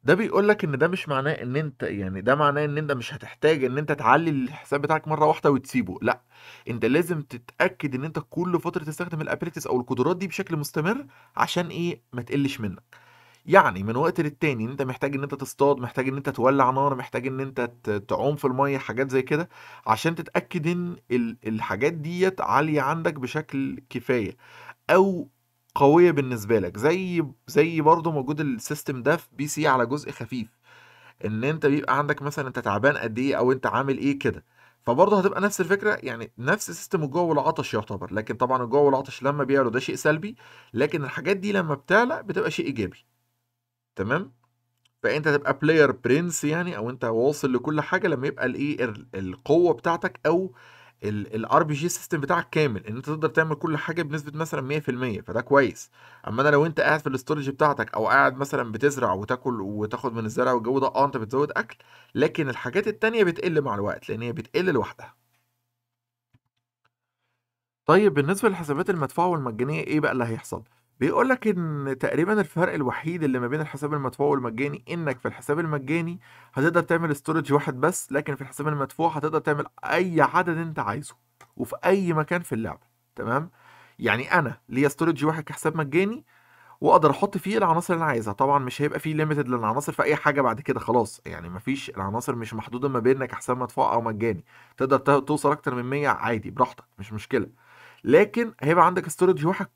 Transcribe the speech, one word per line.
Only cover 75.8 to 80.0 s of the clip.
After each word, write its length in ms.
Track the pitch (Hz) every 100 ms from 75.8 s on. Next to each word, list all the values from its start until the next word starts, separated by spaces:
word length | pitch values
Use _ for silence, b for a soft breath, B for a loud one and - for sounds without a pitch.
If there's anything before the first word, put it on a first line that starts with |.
| 131 165 170 175 B B B
هتقدر 260 | - 151 175
تعمل 340 | 160 165 165 147
storage 340 | - 165 139
واحد 300 | 143 147 127
بس، 320 | 147 190 -
لكن 220 | 139 151
في 60 | 139
الحساب 260 | 135 - 147
المدفوع 420 | 147 135 - 165
هتقدر 260 | 156 151 156
تعمل 280 | 151 147 - -
أي 360 | - 165